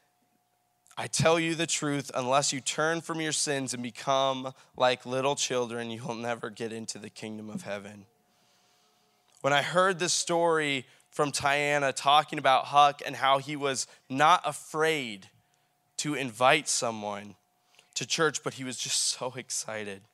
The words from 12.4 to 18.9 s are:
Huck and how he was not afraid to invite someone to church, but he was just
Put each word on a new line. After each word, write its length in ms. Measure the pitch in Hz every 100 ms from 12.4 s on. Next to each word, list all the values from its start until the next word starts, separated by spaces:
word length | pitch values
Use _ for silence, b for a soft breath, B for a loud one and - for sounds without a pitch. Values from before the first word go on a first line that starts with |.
| 139 131 -
Huck 360 | 143 147 143
and 140 | - 127
how 220 | 135 139
he 160 | 131 147
was 320 | 139 131 - b -
not 340 | 131 151 180 147
afraid 840 | 143 - 156 160 156 123 98 - _ _ _ _ _ _ -
to 160 | 151 139
invite 540 | 131 107 127 156 135
someone 680 | - 120 110 104 101 104 95 _ _ b b b -
to 100 | 127
church, 380 | - 160 -
but 100 | 139
he 100 | 131
was 140 | 131 123
just 260 | 143